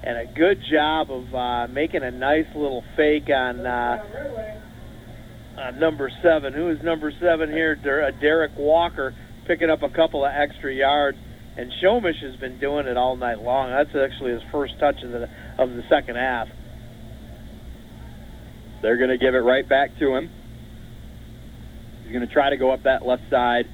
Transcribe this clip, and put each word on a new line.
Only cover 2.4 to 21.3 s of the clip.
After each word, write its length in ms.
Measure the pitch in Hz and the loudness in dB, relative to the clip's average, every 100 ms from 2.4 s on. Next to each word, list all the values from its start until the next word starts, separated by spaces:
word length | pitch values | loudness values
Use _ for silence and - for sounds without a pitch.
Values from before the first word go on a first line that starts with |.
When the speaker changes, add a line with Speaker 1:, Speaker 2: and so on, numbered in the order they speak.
| 156 151 | 2 -2
Speaker 1:
little 280 | 147 123 - - | -2 -4 -4 2
fake 340 | 151 151 147 | 4 4 2
on, 360 | 139 127 123 123 | 2 2 -2 -2
uh, 380 | 123 120 220 208 247 285 233 214 214 - - - - - - - - - - | 0 0 -2 -4 -8 -8 -8 -10 -12 -16 -18 -16 -16 -16 -16 -16 -18 -16 -10
on 220 | 127 127 | -10 2
number 300 | 160 156 135 - | 2 2 -4 2
seven. 300 | 175 156 139 | 4 4 2
Who 160 | 143 175 | -2 -2
is 120 | 151 | 0
number 280 | 160 160 151 - | 0 -2 -2 0
seven 320 | 175 160 156 | 2 4 2
here? 240 | 156 160 151 | 0 0 0
Der-, 320 | 143 143 139 | 0 2 0
uh, 40 | 127 | 2
Derek 320 | 147 160 156 - | 4 4 2 0
Walker 560 | 147 165 170 147 131 117 - - - | 4 4 4 -2 -6 -8 -16 -12 -2
picking 220 | 165 165 | 2 4
up 140 | 156 | 2
a 60 | 139 | 0
couple 360 | - 160 151 139 | 2 2 2 0
of 60 | |
extra 400 | 139 147 - 143 | 2 -2 -2 -6
yards. 440 | 131 135 147 143 139 - - - - | 2 4 4 2 0 -14 -16 -14 -10
And 120 | 123 - | -10 2
Shomish 400 | 180 240 185 147 | 4 4 2 -2
has 140 | 139 - | -8 -10
been 200 | 131 127 | -10 -4
doing 280 | 139 147 135 | -2 0 0
it 80 | 123 | 2
all 220 | 127 127 | 2 0
night 220 | 123 110 | -2 -2
long. 320 | 117 131 131 | 0 0 2
That's 180 | 131 147 | 2 2
actually 380 | 147 135 - 131 | 2 0 0 -4
his 100 | 117 - | -4 -4
first 260 | 147 139 - | -4 -4 2
touch 240 | 147 - | 0 2
of 80 | 127 | -6
the, 180 | 120 120 - - - | -8 -8 -10 -10 0
of 100 | 131 | 0
the 120 | 120 - | 0 2
second 260 | 147 127 120 | 2 2 -2
half. 320 | 131 123 110 - - - - - - - - - - - - - - - - - - - - - - - | -2 -2 -6 -10 -16 -16 -16 -16 -16 -16 -16 -16 -14 -14 -16 -16 -16 -16 -16 -14 -16 -16 -16 -16 -16 -2
Speaker 2:
They're 160 | 107 120 | 2 4
gonna 200 | 127 127 | 4 4
give 180 | 127 127 | 4 4
it 40 | |
right 280 | 120 135 - | 4 4 4
back 240 | 135 139 - | 4 4 2
to 160 | 143 127 | 2 2
him. 140 | 170 - - - - - - - - - - | -2 -12 -16 -16 -16 -16 -16 -16 -16 -16 -16